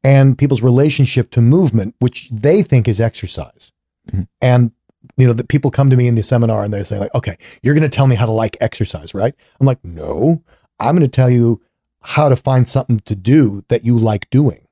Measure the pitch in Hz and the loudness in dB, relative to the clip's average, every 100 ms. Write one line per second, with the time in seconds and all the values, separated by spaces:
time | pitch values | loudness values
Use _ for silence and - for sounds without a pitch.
0 | 135 139 135 131 143 127 123 123 151 139 | 4 4 4 2 0 0 2 2 2 0
1 | 135 - 120 - 117 160 170 107 98 - | 0 0 -2 2 2 4 2 0 -4 -4
2 | 123 - - 110 127 190 190 131 113 98 | -4 -4 -12 -4 0 2 2 0 0 -2
3 | 113 - - - 76 _ - _ _ _ | -2 -4 -12 -10 -12 _ -20 _ _ _
4 | - 95 90 _ 127 123 120 _ _ _ | -10 -10 -10 _ 0 2 2 _ _ _
5 | _ - 127 117 - 143 139 - 139 127 | _ 0 0 0 -2 -2 -2 0 2 2
6 | 123 117 104 123 117 107 104 104 95 101 | 2 0 0 0 0 -2 -4 -8 -8 -8
7 | 98 123 117 87 - - - 147 156 - | -6 -6 -6 -12 -20 -6 0 0 0 0
8 | 135 113 117 110 113 - 117 - 104 80 | 0 2 0 -2 -4 -4 -6 -4 -8 -8
9 | 73 98 113 - _ _ 135 123 87 85 | -12 -6 -6 -6 _ _ -2 -2 -10 -14
10 | - 78 131 165 _ _ _ _ 113 175 | -10 -2 0 -2 _ _ _ _ -2 0
11 | 139 - 127 123 117 113 _ _ _ _ | 0 0 2 2 0 -2 _ _ _ _
12 | - - 147 127 - 131 123 135 - 113 | -8 -2 0 0 0 0 0 -2 -2 -4
13 | - 101 95 151 123 101 - - 117 120 | -4 -6 2 4 2 -2 -4 -4 0 0
14 | 113 104 - 127 143 85 _ | 0 -2 -2 0 0 -4 _